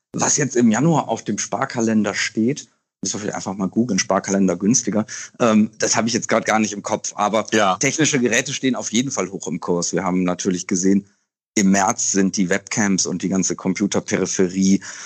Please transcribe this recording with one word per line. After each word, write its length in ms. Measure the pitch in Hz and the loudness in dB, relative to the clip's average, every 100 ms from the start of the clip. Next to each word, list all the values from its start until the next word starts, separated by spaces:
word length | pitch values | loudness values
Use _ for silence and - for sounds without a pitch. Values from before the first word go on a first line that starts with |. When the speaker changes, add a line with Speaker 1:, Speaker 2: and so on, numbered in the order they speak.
| _ | _
Speaker 1:
Was 240 | - 120 143 | -4 -2 0
jetzt 180 | 151 120 | 0 2
im 160 | 117 | 4
Januar 380 | 107 165 147 - | 4 2 2 0
auf 140 | 110 | -4
dem 140 | - 101 | -4 -6
Sparkalender 760 | - 101 135 120 113 110 104 | -4 -4 -4 -2 2 2 0
steht, 540 | 92 - 110 117 147 - _ _ _ | -2 -4 0 0 -2 -10 _ _ _
müssen 120 | 98 104 | -8 -6
wir 40 | |
vielleicht 140 | 104 90 | -6 -6
einfach 200 | 98 98 | -6 -4
mal 120 | 95 | -2
googeln, 300 | 113 120 92 | 0 0 0
Sparkalender 560 | - 95 - 98 92 87 | 0 0 0 2 2 2
günstiger. 480 | 98 135 101 104 110 - - - | 2 2 0 -2 -2 -8 -10 0
Ähm, 320 | 117 107 107 - | 4 4 4 0
das 160 | 95 117 | -2 0
habe 120 | 113 | 0
ich 60 | |
jetzt 160 | 110 - | -2 0
grad 160 | 107 90 | 0 2
gar 140 | 110 | 0
nicht 140 | 104 | 0
im 100 | 104 | -4
Kopf, 300 | - 107 - - | -4 -4 -4 -2
aber 320 | 104 107 - | 0 0 0
Speaker 2:
Ja. 260 | 110 98 92 | 2 2 2
Speaker 1:
technische 420 | 135 160 143 139 | 0 2 2 2
Geräte 340 | 120 120 143 | 2 0 -2
stehen 220 | - 131 107 | -2 -2 -2
auf 160 | 107 | -2
jeden 200 | 110 139 | -2 -2
Fall 180 | 107 92 | -2 -4
hoch 160 | 95 - | -6 -8
im 120 | 85 | -6
Kurs. 320 | - 87 85 | -2 -2 -2
Wir 100 | 87 | -2
haben 200 | 92 92 | 0 0
natürlich 440 | 90 87 101 90 - | 0 -2 -2 -4 -2
gesehen, 400 | 92 95 98 - _ _ _ _ 107 | 0 2 2 0 _ _ _ _ 2
im 160 | 95 | 4
März 400 | 98 95 - - | 4 2 0 -2
sind 240 | 98 95 101 | 0 0 0
die 120 | 87 | 0
Webcams 560 | 98 - - 101 90 - | -2 -4 -2 0 0 -2
und 180 | 87 | -4
die 60 | 90 | -2
ganze 260 | 95 92 82 | -2 -2 -4
Computerperipherie, 1300 | 98 87 101 98 - 98 92 - 90 95 95 98 - - | -4 -2 -2 -2 -2 -2 0 0 0 2 2 2 -2 -16